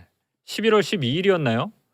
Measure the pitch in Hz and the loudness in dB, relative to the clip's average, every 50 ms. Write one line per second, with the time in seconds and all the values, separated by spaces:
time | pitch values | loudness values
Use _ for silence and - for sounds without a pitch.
0 | - _ _ _ _ _ _ _ _ - - - 208 226 214 208 185 - 220 190 | -20 _ _ _ _ _ _ _ _ -12 -8 -2 0 2 2 2 2 0 -2 -2
1 | 135 117 131 175 185 196 190 170 147 123 113 117 151 208 - _ _ _ | -2 -2 -2 0 2 2 2 2 0 0 0 0 -2 -4 -8 _ _ _